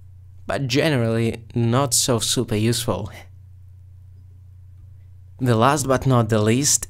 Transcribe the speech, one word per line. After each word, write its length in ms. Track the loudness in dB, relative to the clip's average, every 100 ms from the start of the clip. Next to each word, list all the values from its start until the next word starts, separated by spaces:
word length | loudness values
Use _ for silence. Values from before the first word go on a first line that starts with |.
| -20 -20 -20 -16 -8
but 220 | -6 -2
generally 760 | 0 0 0 0 0 -2 -4 -6 -2
not 380 | 0 0 0
so 260 | 0 0 0
super 360 | 0 -4 -2 0
useful. 540 | 0 0 -2 -4 -6 -14 -20 -20 -20 -20 -20 -20 -20 -20 -20 -20 -20 -20 -20 -20 -20 -20 -20 -20 -20 -20 -20 -4
The 160 | 0 4
last 320 | 4 2 0
but 180 | 0 2
not 240 | 2 4
the 120 | 2
least 460 | 2 2 2 -2